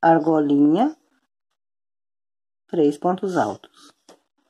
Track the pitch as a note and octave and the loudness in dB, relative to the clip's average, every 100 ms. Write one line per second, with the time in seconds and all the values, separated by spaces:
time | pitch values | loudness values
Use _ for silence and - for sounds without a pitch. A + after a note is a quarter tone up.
0 | E3 E3 D#3 D#3 D3 C#3+ D3 E3+ C#4+ - | 0 2 2 0 0 2 2 2 -2 -4
1 | _ _ _ _ _ _ _ _ _ _ | _ _ _ _ _ _ _ _ _ _
2 | _ _ _ _ _ _ _ F3 D3 D3 | _ _ _ _ _ _ _ 0 0 0
3 | F3+ F3+ G3 F3 G#2+ G#2 - _ - _ | -4 -4 -4 -4 -4 -6 -16 _ -20 _
4 | _ - _ _ _ | _ -20 _ _ _